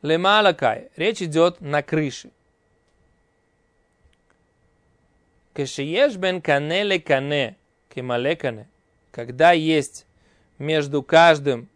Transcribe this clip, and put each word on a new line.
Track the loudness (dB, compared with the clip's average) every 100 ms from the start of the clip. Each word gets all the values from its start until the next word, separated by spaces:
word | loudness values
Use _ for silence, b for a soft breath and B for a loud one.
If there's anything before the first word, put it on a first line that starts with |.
Лемала | 0 0 2 4 4
кай, | 2 -2 -2 -10 -4
речь | -4 -4
идет | -2 2 2 0
на | -4 -4
крыше. | -2 -2 -2 -6 -18 _ _ _ _ _ _ _ _ _ _ _ _ _ _ _ _ _ _ _ _ _ _ _ _ _ _ _ _ _ _ _ _
«Кешиеш | -8 -8 -6 -6 0 0 0
бен | -4 -4
кане | 0 0 0 -4
ле | -2 -4
кане, | 0 -2 0 -2 -4 -8 _ _ _
кемале | -14 -6 -4 -2 -4
кане». | -6 -8 -18 _ _ _ _
Когда | -16 -14 2 4
есть | 4 2 0 0 -10 _ _ _ _ _ _
между | -4 -2 -2 -4
каждым | 2 6 6 4 0 -4 -8